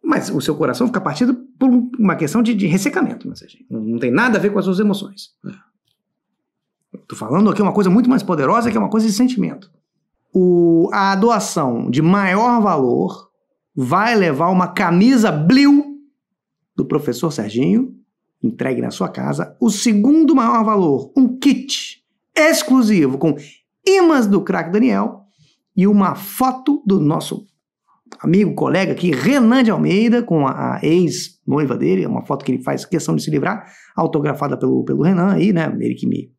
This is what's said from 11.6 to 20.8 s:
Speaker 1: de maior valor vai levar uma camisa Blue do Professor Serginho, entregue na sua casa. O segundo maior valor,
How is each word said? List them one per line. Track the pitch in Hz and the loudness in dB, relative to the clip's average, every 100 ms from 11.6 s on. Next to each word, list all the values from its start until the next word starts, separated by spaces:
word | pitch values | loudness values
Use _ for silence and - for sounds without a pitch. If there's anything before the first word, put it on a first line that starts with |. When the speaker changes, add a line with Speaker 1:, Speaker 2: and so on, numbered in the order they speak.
| 139 117 - | -2 -4 -2
Speaker 1:
de | 127 | 0
maior | 160 202 190 190 240 240 | 2 2 2 2 2 2
valor | 202 160 127 127 185 - _ _ _ _ _ | 2 2 0 0 -2 -6 _ _ _ _ _
vai | 160 127 175 220 226 | -6 -2 0 2 2
levar | 175 135 170 | 0 0 0
uma | 185 180 | 0 0
camisa | - 180 175 233 262 214 | -2 0 4 4 4 2
Blue | 156 160 262 285 285 - - _ _ _ _ _ _ _ | 2 2 4 6 4 2 -12 _ _ _ _ _ _ _
do | - - | -8 -4
Professor | 156 - 120 165 | -4 -4 -4 -6
Serginho, | 143 107 110 156 220 262 - _ _ _ _ | -6 -6 -2 0 0 -2 -10 _ _ _ _
entregue | 113 120 131 120 | -8 -6 -4 -4
na | 120 | -6
sua | - 180 | -6 -8
casa. | - 135 147 175 - | -6 -6 -6 -8 -2
O | 233 | -2
segundo | 196 240 208 233 311 320 | 0 0 2 4 4 4
maior | 269 233 240 | 2 2 0
valor, | 220 214 | 0 2